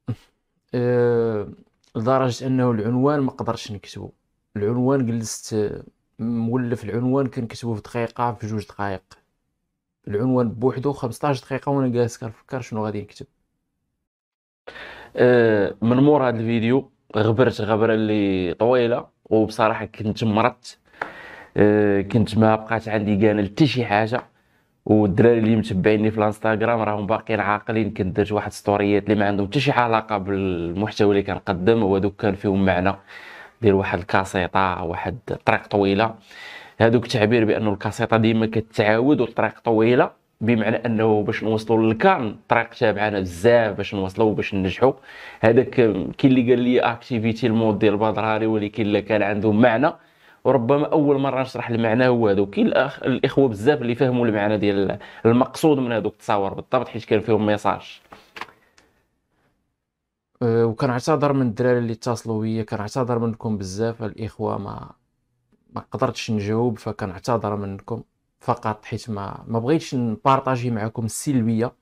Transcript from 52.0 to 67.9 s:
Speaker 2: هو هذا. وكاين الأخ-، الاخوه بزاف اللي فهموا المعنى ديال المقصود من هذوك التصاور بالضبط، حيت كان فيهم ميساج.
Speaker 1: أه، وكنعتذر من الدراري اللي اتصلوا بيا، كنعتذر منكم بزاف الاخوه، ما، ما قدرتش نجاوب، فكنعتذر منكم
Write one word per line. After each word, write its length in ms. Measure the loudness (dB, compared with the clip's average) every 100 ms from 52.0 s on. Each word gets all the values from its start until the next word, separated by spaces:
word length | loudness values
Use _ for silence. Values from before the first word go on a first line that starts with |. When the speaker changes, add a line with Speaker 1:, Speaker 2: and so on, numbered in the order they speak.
| 2
Speaker 2:
هو 200 | 4 2
هذا. 120 | 2
وكاين 280 | 0 0 0
الأخ-، 300 | 2 -2 -2
الاخوه 460 | -4 0 0 2 2
بزاف 340 | 2 0 0
اللي 120 | -2
فهموا 320 | 0 0 2 0
المعنى 320 | 0 0 0
ديال 400 | 2 2 0 -4 -10 0 2
المقصود 520 | 4 2 2 2 2
من 140 | 0
هذوك 200 | -2 -4
التصاور 420 | -8 -2 -2 -2
بالضبط، 340 | -6 -4 -4 -2
حيت 160 | -10
كان 160 | 0 0
فيهم 260 | 2 2 2
ميساج. 540 | 0 0 -2 -8 -20 _ -20 _ -18 -18 _ _ _ _ _ _ _ _ _ _ _ _ _ _ _ _ _ _ _
Speaker 1:
أه، 220 | 0 2
وكنعتذر 680 | 2 0 -2 -2 0 0 2
من 140 | 2 0
الدراري 320 | 0 0 2
اللي 140 | 0
اتصلوا 480 | -6 -6 -6 -4 -4
بيا، 200 | -2 -4
كنعتذر 560 | -4 -6 -6 -4 -2 -2
منكم 400 | -2 -4 -6 -6
بزاف 440 | -6 -4 -4 -4
الاخوه، 560 | -10 -8 -12 -6 -6 -6
ما، 320 | -8 -12 -16 -20 _ _ _ _ _ _ _
ما 100 | -16 -12
قدرتش 400 | -4 -4 -4 -6
نجاوب، 480 | -4 -2 -2 -2 -4
فكنعتذر 800 | -10 -8 -10 -8 -4 -2 -2 -6
منكم 460 | -8 -10 -10